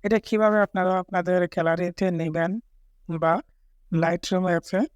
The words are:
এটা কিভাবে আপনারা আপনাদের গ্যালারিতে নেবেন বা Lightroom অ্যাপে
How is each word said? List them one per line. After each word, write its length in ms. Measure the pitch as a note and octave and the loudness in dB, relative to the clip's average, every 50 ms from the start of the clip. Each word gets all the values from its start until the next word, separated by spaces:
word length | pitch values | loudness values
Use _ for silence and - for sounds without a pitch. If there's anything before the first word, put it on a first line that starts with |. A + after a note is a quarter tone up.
| - | 0
এটা 120 | G#3 A3+ G#3+ - | 2 0 0 0
কিভাবে 300 | - - G#3+ G#3+ G#3+ G#3+ G#3+ G3+ | 0 0 2 4 4 4 4 2
আপনারা 260 | - _ F#3+ F#3 F#3 F#3 F#3 F3+ | 0 _ -2 0 0 0 0 -2
আপনাদের 360 | - - F3+ F3 F3+ F3+ F3+ F3+ E3+ - | -2 -4 -4 0 2 2 2 0 0 -2
গ্যালারিতে 520 | - E3 E3 E3 E3 F3+ F3 F3 - F#3+ F#3 F3 E3 | -2 0 0 0 0 -2 -6 -2 -2 -2 -2 0 -2
নেবেন 300 | E3 D#3+ D#3 E3 E3 F3 F#3+ A3+ - _ _ _ _ _ _ _ _ - E3 D#3+ E3 | -4 -4 -2 -2 -2 -2 -2 -6 -8 _ _ _ _ _ _ _ _ -8 -6 -2 0
বা 100 | D#3+ E3 A3+ - _ _ _ _ _ _ _ _ _ - E3 E3 | 0 0 0 -2 _ _ _ _ _ _ _ _ _ -2 0 0
Lightroom 400 | E3 F3 F3 - - G3 F#3 F#3 F#3 | 0 -2 -4 -4 -2 -2 0 2 2
অ্যাপে 300 | F3 E3+ - - - F#3+ B3 E4+ _ | 0 0 -2 -2 -2 -2 -2 -2 _